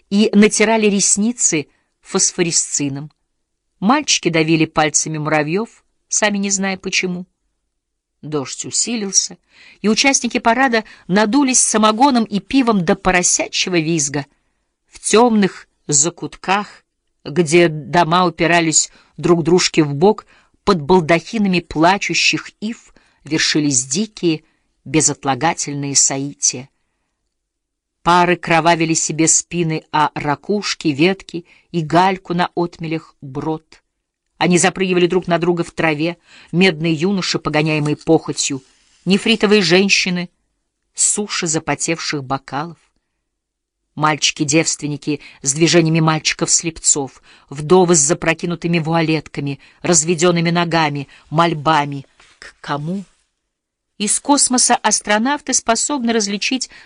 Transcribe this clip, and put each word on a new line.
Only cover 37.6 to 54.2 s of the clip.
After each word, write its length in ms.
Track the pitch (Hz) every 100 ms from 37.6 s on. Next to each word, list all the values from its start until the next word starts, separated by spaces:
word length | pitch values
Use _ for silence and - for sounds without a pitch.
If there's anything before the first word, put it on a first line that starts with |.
| 160 151 147
похотью, 640 | 143 - 160 - 143 - 135 - _ _ _
нефритовые 580 | 175 196 220 226 202 214
женщины, 680 | 160 185 196 - 190 175 175 _ _ _ _ _ _
суши 520 | - - - 202 - 175
запотевших 760 | 160 151 143 - 165 - 147
бокалов. 540 | 131 135 - 135 165 156 _ _ _ _ _ _ _ _ _ _ _
Мальчики-девственники 1300 | 143 151 147 - - 143 160 156 - 147 143 151 143 - -
с 100 | 135
движениями 480 | 151 160 170 160 165
мальчиков-слепцов, 1200 | 160 156 - - 160 - 165 160 - 147 135 - _ - -
вдовы 440 | 139 151 185 175
с 60 | 175
запрокинутыми 800 | 156 175 160 165 175 170 170 170
вуалетками, 800 | 156 165 160 156 - 156 143 135 - _
разведёнными 720 | - 170 160 160 180 170 170
ногами, 560 | 175 175 165 151 143 135 - -
мольбами. 760 | 151 170 156 139 156 143 139 - _ _ _
К 160 | - -
кому? 440 | - 143 151 196 180 _ _ _ _ _ _ _ _ -
Из 160 | 202
космоса 560 | -